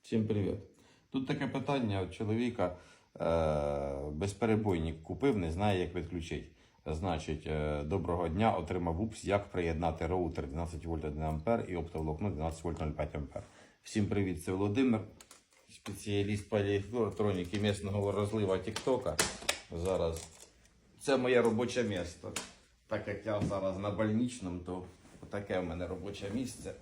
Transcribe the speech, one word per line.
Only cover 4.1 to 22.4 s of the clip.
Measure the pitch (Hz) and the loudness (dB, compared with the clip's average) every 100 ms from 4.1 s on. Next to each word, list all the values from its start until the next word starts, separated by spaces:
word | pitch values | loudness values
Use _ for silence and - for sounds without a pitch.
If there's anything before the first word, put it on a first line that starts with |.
безперебойник | 76 101 - 117 110 107 87 80 78 | -2 -2 0 4 4 4 2 0 -4
купив, | - 85 139 107 | -8 0 2 2
не | 82 | 0
знає, | 80 104 95 | 2 2 2
як | 85 87 | 0 -2
відключити. | 80 90 78 78 - - - _ - | -4 -6 -4 -8 -8 -20 -20 _ -6
Значить, | 80 95 80 - 76 80 | -2 0 -2 -2 -4 -2
е, | 78 76 73 | -2 0 0
«Доброго | 73 95 85 85 85 | 0 0 0 0 2
дня, | 85 113 | 4 4
отримав | 87 82 90 87 82 | 4 0 0 0 0
УПС, | 113 - - | -2 -4 2
як | 101 101 | 2 2
приєднати | 92 85 80 82 80 82 | -2 0 2 0 0 0
роутер | 92 85 78 76 | 0 0 -2 -4
дванадцять | 76 82 82 82 | -4 -4 -6 -4
вольт | 82 76 | -4 -4
один | 73 | -2
ампер | 78 78 95 113 - | -2 0 2 0 0
і | 87 | -4
оптоволокно | 82 80 78 76 104 | -4 -4 -4 -2 -2
дванадцять | 78 80 80 | -2 -4 -2
вольт | 82 76 | -6 -2
нуль | 80 | -4
п'ять | 76 76 76 | -2 -4 -4
ампер». | 71 - - - - _ | -6 -8 -14 -20 -20 _
Всім | - 113 98 | -4 0 2
привіт, | 101 98 85 | 2 0 0
це | - | -2
Володимир, | 95 101 104 131 110 101 - - - _ _ _ | 2 2 4 6 4 0 -14 -20 -20 _ _ _
спеціаліст | - - 101 - 101 101 104 - | -16 -12 -10 -2 0 2 0 0
по | 107 | 2
електроніки | 101 101 98 120 104 - 104 95 87 107 | 4 2 0 0 0 2 0 2 -2 0
місного | 104 98 98 101 101 | 2 0 -2 0 0
розлива | 98 104 110 98 95 | 2 0 2 2 2
Тіктока. | 90 104 - 127 85 80 - - - - - | 0 -4 0 2 0 0 -2 -2 -4 -6 -4
Зараз | 85 90 90 85 80 - - - - - _ _ - | -4 0 2 2 -2 -10 -18 -20 -20 -20 _ _ -8
це | - 135 | 2 2
моє | 127 123 | 6 6
робоче | 117 110 120 127 | 6 4 2 2
місце. | 110 95 82 - 98 92 | 0 0 -4 -8 -8 -8